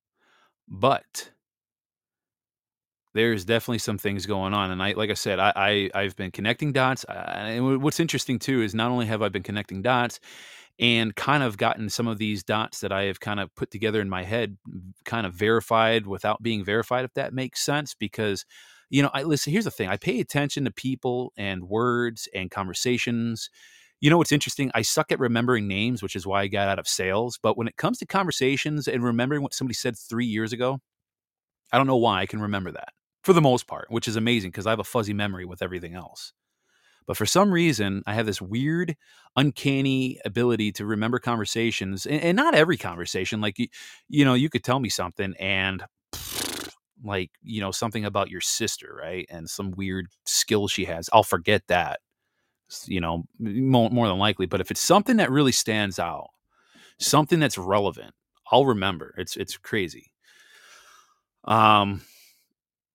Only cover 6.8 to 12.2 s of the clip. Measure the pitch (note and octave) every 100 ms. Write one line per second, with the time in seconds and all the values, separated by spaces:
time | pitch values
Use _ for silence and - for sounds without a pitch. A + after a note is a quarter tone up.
6.8 | C3 B2+ - F#2+ - - G#2+ A#2 C3 C3+
7.8 | D3+ - E3+ C3 - A#2+ - C3 G#2+ A2
8.8 | A#2+ B2 A2 G#2+ G#2+ F#2+ F2+ G#2 G2+ F#2+
9.8 | A#2+ B2+ A#2+ - - - - - - -
10.8 | A#2+ A#2 A2 - - D3 B2+ G2+ A#2 -
11.8 | G#2 - A#2 G#2